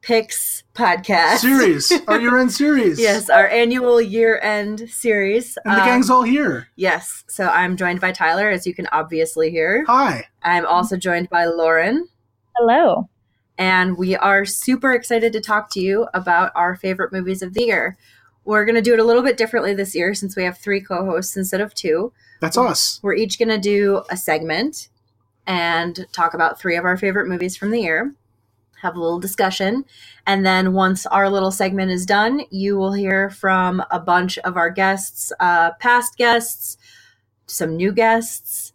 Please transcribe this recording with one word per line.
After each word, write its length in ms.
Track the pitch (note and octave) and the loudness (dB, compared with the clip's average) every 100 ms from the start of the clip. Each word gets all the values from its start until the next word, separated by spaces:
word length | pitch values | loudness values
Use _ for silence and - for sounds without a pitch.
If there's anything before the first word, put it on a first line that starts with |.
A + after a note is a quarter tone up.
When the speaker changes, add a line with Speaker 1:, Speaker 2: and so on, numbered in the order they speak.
Speaker 1:
picks 640 | - A3+ A3 - - - _ | 2 0 0 -6 -6 -8 _
podcast. 640 | - A3+ F3+ F#3 F#3 E3 A#3 | -2 0 0 0 2 2 2
Speaker 2:
Series. 520 | A#3+ C4+ A3 D3 - F4 | 4 4 4 2 2 0
Speaker 1:
<laughs> 80 | - | 2
Speaker 2:
Our 100 | G#3+ | 0
year-end 320 | A#3+ B3 B3+ | 2 2 2
series. 480 | - D4 C#4+ G#3+ D#3 | 2 2 4 2 2
Speaker 1:
Yes, 300 | A3+ G#3 G#3 | 2 2 4
our 180 | - G3 | 4 4
annual 540 | A#3 A#3 B3+ B3 A#3+ | 2 2 2 2 2
year-end 880 | A3+ G#3+ A3+ A3 G#3+ G#3 G#3 G#3+ A#3 | 2 2 2 2 -2 -2 -4 -8 -10
series. 680 | - A#3+ G#3 G3 A3 B3 - | -6 -2 0 2 0 -2 -10
Speaker 2:
And 100 | G#3+ | 0
the 60 | G3 | 2
Speaker 1:
Um, 80 | F#3+ | 4
Speaker 2:
gang's 220 | B3 B3 | 4 4
all 140 | B3+ | 4
here. 440 | A#3 C#4 C4 B2+ - - | 4 2 0 -4 -8 -4
Speaker 1:
Yes. 480 | F#3 E3 - - _ | -2 -2 -6 -16 _
So 180 | - F#3 | -6 0
I'm 300 | E3+ F3+ F#3 | 2 0 -2
joined 240 | F3+ F3+ | -2 -2
by 100 | F#3 | -4
Tyler, 380 | F#3 D#3+ E3+ G#3 | 0 0 2 0
as 180 | F#3 F#3 | -2 -4
you 60 | |
can 140 | F3 F3+ | -8 -4
obviously 600 | D3+ D#3+ D#3+ D#3+ - D#3+ | -4 -2 -2 -2 0 -2
hear. 340 | E3+ D#3+ G#3+ D4+ | 0 0 0 2
Speaker 2:
Hi. 400 | B3+ C4+ C3 - _ | 2 2 -2 -10 _
Speaker 1:
I'm 220 | E3+ F3 E3+ | -2 0 2
also 320 | F3 F#3 F#3 | 0 0 -4
joined 320 | F#3 F3 F3 | -2 -2 0
by 160 | F3 E3+ | 0 0
Lauren. 640 | E3+ D#3+ E3 F3 C#4 F4 _ _ _ _ A#3+ | 2 2 2 2 -2 -4 _ _ _ _ 0
Speaker 3:
Hello. 500 | A#3 B3+ C4 F3 - _ _ _ _ - | 2 4 4 2 -4 _ _ _ _ -4
Speaker 1:
And 400 | F#3 F#3 F3+ F3 | 0 2 2 0
we 200 | F#3 F#3 | -2 0
are 260 | G3 G3 | 2 2
super 480 | G3 - - B3+ C4+ | 0 -6 -2 0 2
excited 400 | B3 A#3+ A#3 A3+ | 0 0 0 0
to 80 | A3+ | -2
talk 300 | G#3+ G#3+ G#3+ | -2 -2 -2
to 80 | G3+ | -4
you 300 | F#3 G3 A#3 | 0 0 -2
about 380 | F#3 F#3 E3+ F3+ - | -4 0 2 2 0
our 200 | F3 F#3 | -2 -2
favorite 380 | F#3+ F#3 F#3+ | -4 -4 -4
movies 280 | F#3+ F#3 F#3+ | -4 -6 -6
of 120 | F#3 | -6
the 100 | G3 | -2
year. 340 | A#3+ F#3+ C#3+ F#3+ _ _ _ _ | 0 0 -2 -8 _ _ _ _
We're 220 | - G#3+ G#3 | -2 0 2
gonna 160 | A3+ | 2
do 140 | A3 A3+ | 4 4
it 40 | |
a 40 | |
little 180 | A3+ A#3 | 4 4
bit 160 | B3+ A#3+ | 2 0
differently 380 | A3+ A#3 G3 G3 | 0 -2 -2 -2
this 180 | G3 | -4
year 220 | - F#3+ G3 | -2 -2 -2
since 200 | G3 G3 | -6 -4
we 80 | F3+ | -4
have 120 | F3+ | -6
three 240 | - G3 | -4 -4
co-hosts 560 | G3 F3+ F#3+ E3+ F#3 G3 | -4 -4 -2 -4 -4 -6
instead 240 | F#3+ F#3+ | -4 -4
of 140 | G#3 - | -4 -4
two. 360 | - D#3+ A3 _ _ _ | -2 -2 -2 _ _ _
Speaker 2:
That's 180 | D#3+ E3+ | -2 0
us. 420 | B3 - - - | 0 0 -2 -4
Speaker 1:
We're 100 | G3+ | -4
each 240 | F#3+ A3 - | -2 -2 -2
gonna 220 | A3+ A3 | -2 0
do 420 | G3 G3+ G3+ G3 - | 0 0 2 0 -2
a 80 | F#3 | -8
segment 720 | - D#3 D#3+ D#3+ C4+ - - _ _ _ _ _ - | -2 -2 -2 -4 -4 -6 -18 _ _ _ _ _ -6
and 640 | F3+ E3+ E3 E3+ E3+ F#3 | -2 0 -2 -2 -8 -12
talk 220 | - E3+ | -2 -2
about 260 | E3+ E3+ - | 2 -2 0
three 160 | F#3 E3+ | -4 -2
of 80 | |
our 140 | F3+ F#3 | 0 0
favorite 300 | G3 G3 F#3 | 0 -2 -2
movies 280 | F3+ F3+ F#3 | -4 -6 -6
from 140 | G3+ | -4
the 120 | A#3 | -2
year, 340 | F#3+ D#3+ B3+ C#4+ _ _ _ _ _ _ | 0 -2 -2 -8 _ _ _ _ _ _
have 140 | F#3 E3+ | -8 -4
a 40 | |
little 200 | E3 F3 | -2 -2
discussion, 680 | F#3+ - F#3+ F#3 F#3+ A#3+ C#4 _ - - - | -6 -2 -2 0 -2 -2 -6 _ -20 -10 -2
and 180 | G3 | 0
then 300 | F#3+ F#3 F#3+ | 2 2 2
once 320 | F#3 F#3+ F#3 - | 2 2 0 0
our 240 | G3 G3 | 0 2
little 220 | G3 F#3+ | 2 0
segment 400 | F#3+ F#3+ G3 F#3+ | 0 -2 0 -2
is 120 | F3+ | -2
done, 380 | F3+ G#3 A3 C#4 - | 0 2 2 0 -4
you 300 | F#3+ G3 G3+ | -4 -2 0
will 140 | F#3+ | 0
hear 360 | G3+ G3 F#3+ G3 | -2 0 0 -2
from 560 | G3 F#3+ F#3 F3+ F#3 - | -2 0 2 2 -2 -2
a 80 | E3+ | -4
bunch 400 | E3+ F3+ F#3 - | 2 2 2 -4
of 180 | F#3 F3+ | -6 -2
our 140 | E3+ | -2
guests, 600 | F3+ F#3+ F#3+ - - - - | 0 0 0 -6 -10 -12 -2
uh, 340 | F3+ F3 E3+ - | 2 4 2 0
past 380 | A#3+ A#3+ A#3 - | 2 2 0 0
guests, 600 | A#3+ A#3 A#3 - - - _ - _ _ _ _ _ | 2 2 0 -10 -12 -14 _ -20 _ _ _ _ _
some 300 | - D#3+ D#3+ | -6 -6 -2
new 160 | F#3+ | -2
guests. 840 | G#3+ A3+ A3+ A3+ - - - - | 2 2 2 0 -12 -10 -12 -12